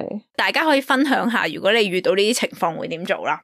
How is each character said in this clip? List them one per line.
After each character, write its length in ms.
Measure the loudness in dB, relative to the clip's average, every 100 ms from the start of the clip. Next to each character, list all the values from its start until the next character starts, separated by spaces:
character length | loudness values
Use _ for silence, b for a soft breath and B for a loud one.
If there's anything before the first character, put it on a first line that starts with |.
| -8 -8 _ -2
大 160 | 0
家 120 | 2 2
可 100 | 2
以 60 |
分 240 | 2 2 2
享 260 | 2 0
下， 160 | 0 -2
如 140 | 0
果 100 | 2
你 160 | 2 2
遇 140 | 2
到 120 | 0 2
呢 180 | 2
啲 60 | 0
情 100 | -2
況 280 | -2 -4 -2
會 120 | -8
點 160 | -8 -4
做 200 | -4 -2
啦？ 140 | -4